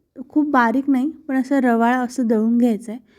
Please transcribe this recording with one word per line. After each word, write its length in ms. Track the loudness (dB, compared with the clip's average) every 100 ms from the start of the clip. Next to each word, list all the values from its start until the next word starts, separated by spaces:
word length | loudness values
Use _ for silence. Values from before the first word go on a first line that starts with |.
| _ -20 -4
खूप 200 | -2 2
बारीक 400 | 2 2 0 0
नाही, 200 | 0 0
पण 280 | -6 -6 -4
असं 220 | 0 0
रवाळ 360 | 2 2 2 0
असं 320 | -4 -4 -2
दळून 300 | 0 2 2
घ्यायचं 340 | 2 0 -6
आहे. 100 | -16 _